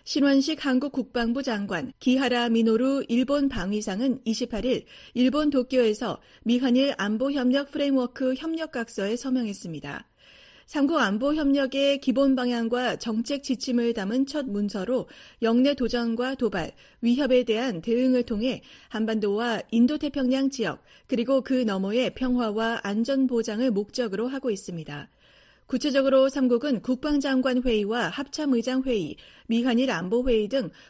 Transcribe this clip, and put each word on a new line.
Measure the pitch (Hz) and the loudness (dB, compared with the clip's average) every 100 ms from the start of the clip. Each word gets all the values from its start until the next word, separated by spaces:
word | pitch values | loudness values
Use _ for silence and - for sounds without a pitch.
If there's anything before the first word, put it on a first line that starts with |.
신원식 | - 311 277 277 277 311 285 | -6 2 4 4 2 -2 0
한국 | 254 277 | 0 0
국방부 | 277 226 247 233 247 | -4 -4 -2 -2 -2
장관, | 269 214 202 175 - - | -2 -4 -4 -6 -8 -4
기하라 | 262 262 262 240 240 | 0 2 2 0 2
미노루 | 226 226 220 262 277 - | 2 4 4 2 0 0
일본 | 233 262 285 277 | 0 2 2 0
방위상은 | 233 180 208 208 190 262 - 220 | -2 -4 -4 -4 -2 -2 0 -2
이십팔 | 220 233 214 247 | -2 -4 -2 0
일 | 226 - - - | -2 -4 -18 -6
일본 | 233 254 285 302 | 0 2 2 2
도쿄에서 | 277 247 254 233 214 226 - _ - | 0 2 2 2 0 -4 -6 _ -6
미한일 | - 247 262 247 269 - | 0 2 4 4 2 0
안보협력 | 202 220 269 285 254 269 285 | -2 -2 -2 0 2 2 0
프레임워크 | 294 285 269 247 - 262 | -2 0 2 0 -2 -2
협력각서에 | 262 320 330 311 247 233 - 196 240 | -2 -4 -6 -6 -6 -8 -4 -4 -4
서명했습니다. | 269 254 220 190 170 151 143 - - _ - - - - - | -2 -2 -2 -6 -10 -10 -10 -12 -14 _ -20 -20 -20 -20 -8
삼국 | 302 277 320 | 0 2 2
안보 | 208 208 269 | 2 2 0
협력의 | 302 277 277 269 269 277 277 | 2 2 2 2 2 2 2
기본 | 269 254 277 262 | 0 2 4 4
방향과 | 247 240 226 247 247 - | 0 0 0 0 -2 -4
정책 | 240 220 240 285 | -4 -4 -2 -4
지침을 | - 247 - 240 233 | -4 -4 -2 0 0
담은 | 233 196 247 277 | -2 -2 -2 -2
첫 | 311 | -4
문서로 | 262 202 208 202 185 254 - - - - | -4 -4 -4 -4 -2 -2 -4 -14 -20 -2
영내 | 226 233 269 | 2 4 2
도전과 | 277 226 240 233 226 254 | 2 0 0 -2 -2 -4
도발, | 269 233 190 156 - - _ | -2 -2 -2 -6 -10 -20 _
위협에 | 226 247 262 254 | 0 2 4 4
대한 | 247 220 262 175 | 4 0 -2 -4
대응을 | 202 233 254 254 | -2 2 2 2
통해 | 240 208 247 196 - - - | 0 -2 -2 -4 -10 -20 -10
한반도와 | 220 220 226 202 202 240 214 - | -4 -2 -2 -2 -2 -2 -4 0
인도태평양 | 226 247 302 302 294 254 269 269 | 4 4 2 -4 -2 0 0 0
지역, | 269 185 - _ - - | -2 -4 -4 _ -20 -4
그리고 | 233 240 269 | -2 2 0
그 | - | 2
너머의 | 254 226 190 196 226 247 | 0 2 0 0 0 -2
평화와 | - 254 247 226 208 226 233 | -2 -2 0 0 -2 -2 -4
안전 | 196 208 233 269 262 | -4 -2 0 2 2
보장을 | 233 226 214 254 | 0 -2 -2 0
목적으로 | 196 208 - 233 190 247 | 0 -2 -4 -4 -4 -4
하고 | 269 262 | -4 -4
있습니다. | 190 - 170 151 147 - _ _ _ _ _ | -4 -6 -10 -10 -12 -14 _ _ _ _ _
구체적으로 | - 254 294 269 269 262 269 | -6 -4 0 2 4 6 4
삼국은 | 277 254 233 285 220 | 2 2 2 2 -2
국방장관 | - 254 302 294 277 262 254 254 | -2 -2 0 0 2 2 2 0
회의와 | 254 214 202 233 175 | 2 0 0 -2 -2
합참의장 | 190 277 - 294 240 226 262 | -4 -8 -4 0 0 0 -2
회의, | 262 226 156 - - - - | 0 -2 -4 -10 -20 -12 -2
미한일 | 226 240 - 269 | 0 2 2 2
안보 | 175 180 233 254 | -2 -2 0 2
회의 | 220 208 | 0 0
등 | 269 190 - | -2 -4 -10